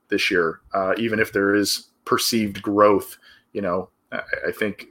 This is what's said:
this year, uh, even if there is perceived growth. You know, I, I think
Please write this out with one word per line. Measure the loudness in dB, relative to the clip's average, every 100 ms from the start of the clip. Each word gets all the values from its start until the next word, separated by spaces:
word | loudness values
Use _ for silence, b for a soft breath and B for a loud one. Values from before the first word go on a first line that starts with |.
| -4
this | -2 0
year, | 0 0 -4 _
uh, | -4 -2 -2
even | -2 -2
if | 0
there | 0 2
is | 2 2 -2 -8 _
perceived | -4 -2 0 0 -2 -4
growth. | 0 6 6 6 0 -12 b b b
You | -8
know, | -4 -4 -6 _ _
I, | -12 -8 -6 -4
I |
think | -4 -4 -6 -16